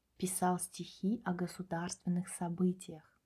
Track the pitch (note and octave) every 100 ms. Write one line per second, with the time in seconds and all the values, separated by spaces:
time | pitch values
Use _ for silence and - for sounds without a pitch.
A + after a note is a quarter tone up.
0 | _ - F#3 - F3+ F3+ - - F3 -
1 | F#3+ A#3+ - F3 F3 - F#3 E3 F3 -
2 | - F3 F3+ - F3 E3+ F#3 F#3 - D#3+
3 | - _